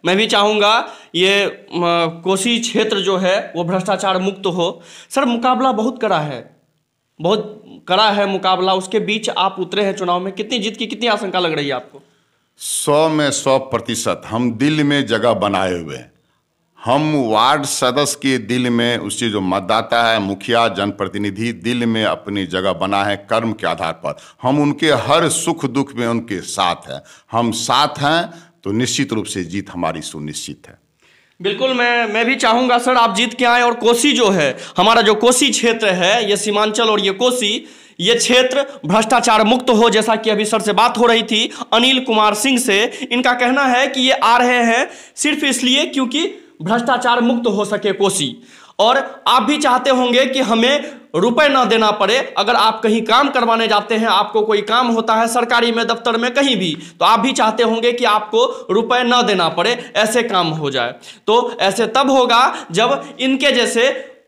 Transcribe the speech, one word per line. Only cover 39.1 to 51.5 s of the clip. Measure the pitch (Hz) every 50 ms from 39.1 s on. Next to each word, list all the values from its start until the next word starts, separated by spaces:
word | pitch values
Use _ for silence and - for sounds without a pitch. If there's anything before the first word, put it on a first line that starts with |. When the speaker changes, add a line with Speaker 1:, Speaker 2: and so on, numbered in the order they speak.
| 262 240 233 240 220 214 220
Speaker 1:
मुक्त | 208 247 247 254 -
हो, | 233 214 233 233
जैसा | 190 220 214 233 220
कि | 220 220 220
अभी | 214 202 214
सर | 214 226 214
से | - 208 196
बात | 190 226 240 240
हो | 233 240
रही | 233 233 226 226
थी | 226 220 214 226 - - - 247 - -
अनिल | 226 240 262 269 254
कुमार | 254 262 226 214 214 214 202
सिंह | 208 - 269 262 233
से। | - - 196 202 220 - - - 277
इनका | - 240 247 254 254 247
कहना | 247 247 240 254 269 277
है | 262 247 254 269
कि | 262 269 269
ये | 254 262 269
आ | 269 - 220 233
रहे | 247 247 247 247 247 233
हैं | 233 170 247 294 359 - - - - _
सिर्फ | - - 294 311 302 302
इसलिए | 277 254 262 262 247 254 277 311
क्योंकि | - - 277 262 233 - 294 339 415 - - - - _ _
भ्रष्टाचार | 160 180 226 240 233 277 254 240 254 247 240 247
मुक्त | 233 240 240 233 240
हो | 233 196 202 208
सके | 202 214 202 208 208 185
कोसी। | - 202 190 190 - 147 123 117 - - - - - - - - -
और | 202 226 262 277 262 - - - -
आप | - 233 262 214
भी | 233 294
चाहते | - 302 262 247 254 254 277
होंगे | 262 254 254 247 240 247 262
कि | 247 262 269
हमें | 262 196 233 226 226 254 285 294 - - - - - _ -
रुपए | 165 190 247 240 311 302
ना | 285